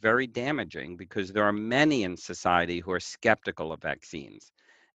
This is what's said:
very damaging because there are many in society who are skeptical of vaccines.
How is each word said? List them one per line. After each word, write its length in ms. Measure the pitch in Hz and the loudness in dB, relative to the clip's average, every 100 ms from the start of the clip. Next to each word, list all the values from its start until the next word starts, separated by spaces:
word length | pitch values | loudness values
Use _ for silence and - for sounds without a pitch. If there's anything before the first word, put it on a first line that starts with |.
very 260 | 110 120 131 | 2 2 2
damaging 680 | 117 131 147 87 80 67 87 | -4 -4 -4 -6 -10 -12 -12
because 340 | 92 110 92 | -8 -6 -2
there 140 | 98 | 2
are 80 | 104 | 2
many 500 | 104 110 127 156 139 | 2 0 4 4 4
in 140 | 92 87 | 0 -4
society 640 | - 87 - 87 85 87 | -10 -2 2 4 4 -2
who 100 | 87 | -4
are 100 | 90 | -4
skeptical 720 | - - 117 110 - - 80 | -4 0 2 2 0 -6 -8
of 100 | 80 | -6
vaccines. 680 | 78 69 - 80 60 52 - _ _ _ _ | -6 -8 -10 -12 -12 -18 -20 _ _ _ _